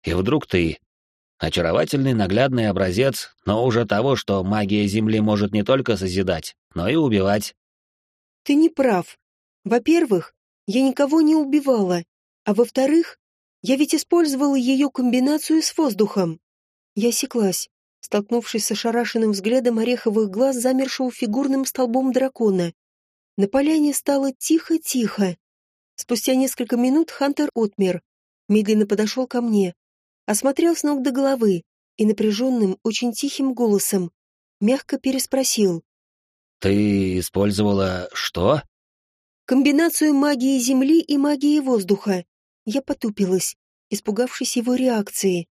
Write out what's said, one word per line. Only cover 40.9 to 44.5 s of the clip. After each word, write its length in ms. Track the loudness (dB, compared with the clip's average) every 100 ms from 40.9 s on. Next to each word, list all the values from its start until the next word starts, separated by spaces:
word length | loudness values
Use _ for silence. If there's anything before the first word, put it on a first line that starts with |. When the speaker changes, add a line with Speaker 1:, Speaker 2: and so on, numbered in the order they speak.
| 2
Speaker 2:
и 160 | 2 0
магии 420 | 0 0 2 2
воздуха". 640 | 2 -2 0 -2 0 -4 -6 _ _ _ -6
Я 160 | -6
потупилась, 760 | -4 -6 -6 -2 0 0 -2 -10 _ _ _
испугавшись 680 | -8 -4 -2 -4 -4 -4